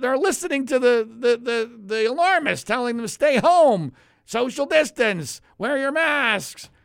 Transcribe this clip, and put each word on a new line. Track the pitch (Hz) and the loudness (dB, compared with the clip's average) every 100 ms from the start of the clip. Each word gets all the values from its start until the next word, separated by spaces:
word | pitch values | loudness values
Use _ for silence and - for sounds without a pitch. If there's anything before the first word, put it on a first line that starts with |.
they're | 254 269 | -2 0
listening | 381 294 349 277 269 | 0 -2 -2 -4 0
to | 254 | 2
the, | 247 240 220 | 4 2 -2
the, | 226 240 240 | -4 0 0
the, | 240 233 226 240 196 | -2 -4 -4 -10 -6
the | 220 220 | -2 0
alarmists | 285 359 370 285 180 - | 2 2 2 0 -4 -4
telling | 240 240 233 | -4 -2 -4
them | 226 | -6
to | |
stay | - 294 254 | 0 2 4
home, | 285 349 302 202 143 - _ _ - | 4 6 6 4 -2 -10 _ _ -8
social | 226 254 - 277 | -4 -4 -2 0
distance, | 311 302 - 226 185 139 - _ - | 2 0 0 -2 -2 -6 -12 _ -8
wear | 220 277 | -4 -2
your | 269 | -2
masks. | 311 320 294 240 208 131 - - _ | 0 0 0 0 -2 -4 -14 -20 _